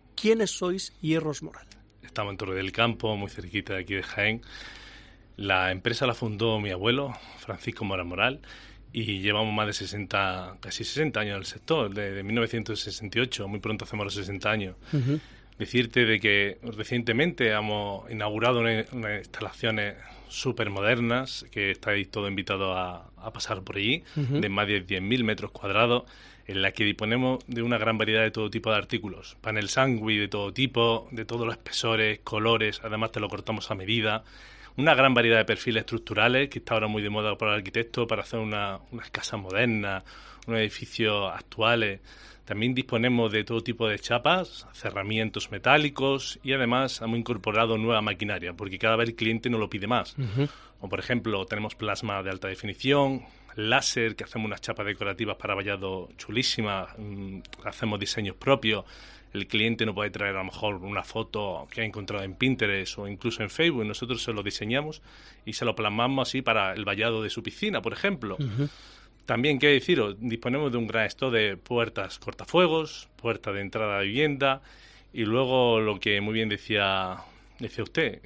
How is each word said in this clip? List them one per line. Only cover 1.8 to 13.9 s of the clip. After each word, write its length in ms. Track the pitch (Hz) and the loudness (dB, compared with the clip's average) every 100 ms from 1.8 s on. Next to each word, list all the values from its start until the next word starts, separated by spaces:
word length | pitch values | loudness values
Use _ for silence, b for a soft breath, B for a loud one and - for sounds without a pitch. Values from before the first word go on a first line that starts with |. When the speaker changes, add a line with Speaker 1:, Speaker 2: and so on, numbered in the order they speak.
| - _ | -20 _
Speaker 2:
Estamos 280 | - - 101 | -8 -4 -4
en 60 | 95 | -4
Torre 160 | 98 95 | -4 -2
del 180 | 95 | -2
Campo, 420 | 101 117 113 110 104 | 2 2 2 -2 -2
muy 140 | 101 | -4
cerquita 460 | - 90 101 - 95 | -8 -6 -6 -4 -4
de 80 | |
aquí 100 | 90 | -4
de 100 | 95 | -4
Jaén. 380 | - - 104 113 B B B B B B B B B - | -4 0 0 0 B B B B B B B B B -4
La 340 | 98 92 92 | 2 4 4
empresa 340 | 95 117 117 131 | 0 -2 2 0
la 80 | |
fundó 460 | 113 113 104 113 107 | 0 -4 0 2 2
mi 120 | 104 | 0
abuelo, 420 | 90 107 131 139 117 B B | 0 2 2 -2 -8 B B
Francisco 460 | - 92 - - 104 | -10 -8 -8 -6 -4
Moral 220 | 92 85 | -4 -4
Moral, 340 | 90 117 143 B B B B - | 0 0 0 B B B B -10
y 260 | 117 107 98 | -6 -4 0
llevamos 340 | 101 104 110 | 2 2 2
más 140 | 107 104 | 2 0
de 40 | |
sesenta, 840 | 101 95 104 95 101 98 92 90 92 | -2 -6 -6 -2 0 0 -2 -8 -12
casi 240 | - - | -10 -8
sesenta 380 | 107 143 156 107 | -4 -2 -2 -2
años 140 | 104 98 | -2 -6
en 40 | |
el 60 | - | -8
sector, 480 | - - 160 104 | -8 -2 0 0
desde 300 | 101 101 98 | -4 -6 -6
mil 120 | 98 117 | -2 0
novecientos 460 | 113 117 101 107 | 0 -2 -4 -6
sesenta 380 | 104 - 101 110 | -6 -8 -4 -2
y 20 | |
ocho, 260 | 127 - 98 | -2 -4 -6
muy 140 | 104 | -6
pronto 240 | 104 110 | -4 -4
hacemos 180 | 107 | -4